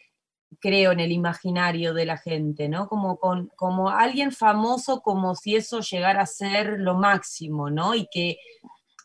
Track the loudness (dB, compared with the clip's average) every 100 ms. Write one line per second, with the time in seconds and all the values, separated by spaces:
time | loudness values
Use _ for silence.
0 | _ _ _ _ _ -6 0 4 4 4
1 | 2 0 0 -2 -2 0 0 0 -2 0
2 | -2 -4 -4 -2 -2 -2 -4 -4 -4 -2
3 | -2 0 0 -2 -4 -4 -2 0 2 2
4 | 2 2 -2 2 2 4 2 0 -2 -2
5 | 0 0 0 -2 0 0 0 -6 -4 0
6 | 2 2 0 -2 -2 0 -2 -2 0 2
7 | 4 2 -2 -10 -6 -4 -2 0 0 0
8 | -2 -2 -2 -4 -12 -20 -20 -20 _ -18